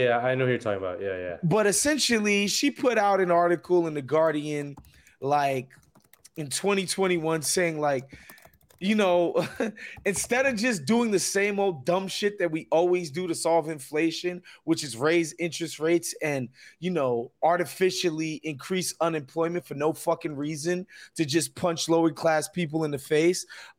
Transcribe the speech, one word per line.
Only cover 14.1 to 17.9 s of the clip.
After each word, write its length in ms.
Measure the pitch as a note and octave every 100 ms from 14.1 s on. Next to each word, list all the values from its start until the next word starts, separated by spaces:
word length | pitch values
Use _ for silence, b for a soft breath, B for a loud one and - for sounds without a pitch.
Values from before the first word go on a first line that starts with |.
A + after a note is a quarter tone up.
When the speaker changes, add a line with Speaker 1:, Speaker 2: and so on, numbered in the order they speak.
| D#3+ F3+ F3 B B
Speaker 2:
which 200 | D#3 D#3+
is 140 | D3 A2
raise 340 | D3+ E3+ D#3 -
interest 400 | E3+ C#3 D#3+ -
rates 360 | D#3 E3+ - -
and, 300 | D#3 C#3 A#2+ B B B
you 120 | F3+
know, 420 | E3+ C3 A#2 B2 -
artificially 920 | D#3 F3 E3 - F#3